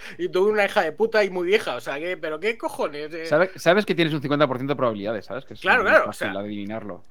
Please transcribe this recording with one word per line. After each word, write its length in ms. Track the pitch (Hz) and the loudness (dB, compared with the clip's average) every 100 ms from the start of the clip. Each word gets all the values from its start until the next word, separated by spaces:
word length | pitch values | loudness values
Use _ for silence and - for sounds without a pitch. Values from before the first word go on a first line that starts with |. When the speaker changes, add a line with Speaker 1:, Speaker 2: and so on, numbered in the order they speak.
| - 160 | -10 -6
Speaker 1:
Y 120 | 175 | -2
tú 180 | 185 208 | 2 4
una 160 | 214 202 | 4 4
hija 160 | 208 | 2
de 100 | 165 | 0
puta 300 | 151 220 220 | 2 2 2
y 60 | 196 | 2
muy 160 | 180 175 | 0 2
vieja, 280 | 214 - 123 | 2 2 -6
o 60 | |
sea, 180 | - 143 | -6 -6
que, 180 | 170 170 | -6 -6
¿pero 220 | 156 156 | -6 -4
qué 180 | 214 233 | -4 -4
cojones? 560 | 311 - 185 147 151 | -6 -4 -4 -4 -8
Eh, 140 | 170 165 | -8 0
Speaker 2:
Sabe-, 240 | 156 190 - | 2 2 2
sabes 260 | 165 196 202 | 4 4 4
que 100 | 165 | 2
tienes 180 | 165 | 2
un 80 | 151 | 0
cincuenta 260 | 135 147 147 | 0 2 2
por 100 | 123 | 2
ciento 160 | 139 | -2
de 40 | 139 | 0
probabilidades, 480 | 123 104 101 110 - | 0 0 -4 -4 -6
¿sabes? 200 | 120 - | -10 -10
Que 80 | |
es 60 | 107 | -4
Speaker 1:
Claro, 220 | 180 240 | 2 2
Speaker 2:
muy 60 | 202 | 6
Speaker 1:
claro, 160 | 302 113 | 4 4
o 20 | |
Speaker 2:
fácil 120 | - | -2
Speaker 1:
sea, 200 | 110 95 | -4 -4
Speaker 2:
adivinarlo. 640 | 104 104 101 110 101 87 - | -6 -6 -6 -8 -8 -12 -14